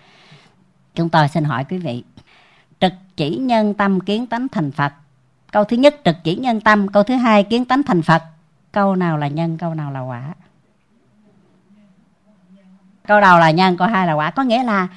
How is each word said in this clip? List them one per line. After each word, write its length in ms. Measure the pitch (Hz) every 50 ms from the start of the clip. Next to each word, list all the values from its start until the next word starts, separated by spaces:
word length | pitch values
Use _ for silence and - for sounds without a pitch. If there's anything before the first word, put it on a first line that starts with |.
| _ _ _ _ _ _ 151 - _ _ _ _ _ _ _ _ _ _ -
Chúng 140 | - 165 165
tôi 200 | 165 160 151 139
xin 160 | - 170 151
hỏi 200 | 147 127 120 139
quý 140 | - 185 185
vị, 260 | 170 139 120 120 - _ _ - - _ _ _ _ _ _ _ _ _ _ -
trực 120 | 196 180 185 - _ _ _
chỉ 200 | - 156 143 185
nhân 380 | 247 262 254 233 220 214 208 202
tâm 260 | 208 202 196 196 185
kiến 260 | 185 190 208 220 247
tánh 220 | 233 233 233 254 269
thành 240 | - 208 156 139
Phật. 200 | - - 143 143 - _ _ _ _ _ _ _ _ _ _ _
Câu 120 | - 208 208
thứ 120 | 208 233
nhất, 240 | 240 269 294 294 - -
trực 120 | 180 156 - -
chỉ 120 | 160 156
nhân 240 | 240 262 254 226 214
tâm. 280 | - 220 214 208 196 196
Câu 140 | 202 208
thứ 120 | 202 233 254
hai, 300 | 262 240 233 214 208 202
kiến 200 | 208 226 240 254
tánh 180 | - 254 277
thành 200 | 294 - 202 170
Phật. 200 | 156 - 160 165 - - - _ _ _ _ _ _ _
Câu 240 | - 208 202 196 190
nào 220 | 185 180 170 160 151
là 100 | 147 143
nhân, 300 | 143 160 165 165 160 160
câu 160 | 175 165 160
nào 160 | 160 151 143
là 100 | 139 135
quả? 340 | 127 131 123 120 131 147 185 - _ _ _ _ _ _ _ _ _ _ _ _ _ _ _ _ _ _ _ _ _ _ _ _ _ _ 202 208 202 196 185 _ _ _ _ _ _ 202 214 _ _ 180 190 196 _ _ - _ _ _ _ _ -
Câu 140 | - 208 208
đầu 180 | 202 190 180 170
là 120 | 165 160
nhân, 260 | 156 170 185 185 180
câu 120 | 175 180 180
hai 180 | 226 190 185
là 60 | 170
quả. 180 | 156 151 151 165
Có 120 | 175 269
nghĩa 200 | 269 254 220 247
là 260 | 254 233 208 196 185 185 -